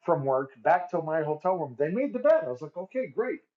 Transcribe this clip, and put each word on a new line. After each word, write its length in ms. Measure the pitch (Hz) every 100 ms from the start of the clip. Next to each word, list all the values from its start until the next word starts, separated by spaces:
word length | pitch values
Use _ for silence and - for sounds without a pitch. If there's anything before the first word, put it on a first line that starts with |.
from 220 | - 156
work 260 | 135 131 143 -
back 280 | - 175 180
to 100 | 175
my 200 | 156 160
hotel 340 | 151 151 180 185
room. 200 | 147 123
They 120 | 151
made 240 | 202 285
the 60 | 247
bed. 240 | 294 320 151
I 40 |
was 120 | 123
like, 140 | 151 175
"Okay, 320 | 185 254 214
great." 260 | 139 247 156 _